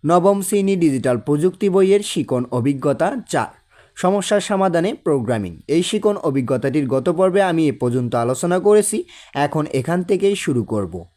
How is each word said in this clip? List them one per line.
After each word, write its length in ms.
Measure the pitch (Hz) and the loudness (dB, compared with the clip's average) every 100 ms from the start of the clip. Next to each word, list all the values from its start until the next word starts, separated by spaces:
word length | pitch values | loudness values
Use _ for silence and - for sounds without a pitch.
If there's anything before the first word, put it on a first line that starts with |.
| 147 | 4
নবম 260 | 175 185 202 190 | 4 4 2 0
শ্রেণী 280 | 202 196 190 | 0 0 2
ডিজিটাল 340 | 165 135 131 120 143 | 2 2 0 -2 0
প্রযুক্তি 400 | 147 175 180 208 | 0 0 0 0
বইয়ের 280 | 185 190 202 202 | 2 4 2 0
শিকন 320 | - 127 127 123 123 | -6 -2 -2 -2 -2
অভিজ্ঞতা 500 | 127 139 143 135 175 262 - | 0 0 -2 0 -2 -4 -4
চার, 200 | 143 110 - _ _ _ - | -4 -4 -10 _ _ _ -4
সমস্যার 440 | 180 202 185 208 - | 0 0 0 -2 0
সমাধানে 400 | 196 190 170 185 - - | 0 2 2 0 -2 -2
প্রোগ্রামিং। 480 | 139 113 113 95 80 - 160 | 0 0 -2 -4 -10 -2 0
এই 80 | 175 | 0
শিকন 260 | 214 208 202 - | 0 0 0 -2
অভিজ্ঞতাটির 560 | 135 123 131 135 143 135 | -2 0 -2 0 -2 0
গত 140 | 131 131 170 | 0 0 0
পর্বে 240 | 190 190 190 | 2 2 2
আমি 120 | 165 151 | 2 0
এ 20 | 123 | 0
পর্যন্ত 300 | 123 123 123 120 | -2 0 -2 -2
আলোচনা 340 | 117 131 175 180 196 | -2 -2 -2 0 4
করেছি, 300 | 208 196 220 359 - - 143 147 | 4 2 -4 -8 -16 -10 -2 -2
এখন 180 | 156 - 131 | -2 -2 -4
এখান 200 | 123 175 180 | -2 -4 0
থেকেই 260 | 190 196 196 - | 0 0 0 -2
শুরু 160 | 123 101 | -2 -2
করব। 200 | 110 92 87 87 | -4 -4 -10 -16